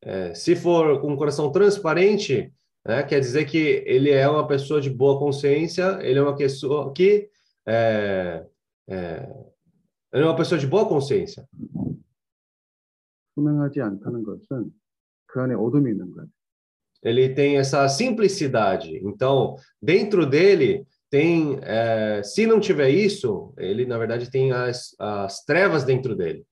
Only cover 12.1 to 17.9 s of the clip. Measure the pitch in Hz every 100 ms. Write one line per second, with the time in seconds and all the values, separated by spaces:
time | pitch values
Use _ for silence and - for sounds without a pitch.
12.1 | _ _ _ _ _ _ _ _ _ _
13.1 | _ _ - 147 147 143 143 117 98 -
14.1 | 120 107 92 _ 131 104 - _ _ _
15.1 | _ _ 131 127 117 110 143 135 101 90
16.1 | 87 80 _ _ _ _ _ _ _ -
17.1 | 120 131 131 143 143 135 151 139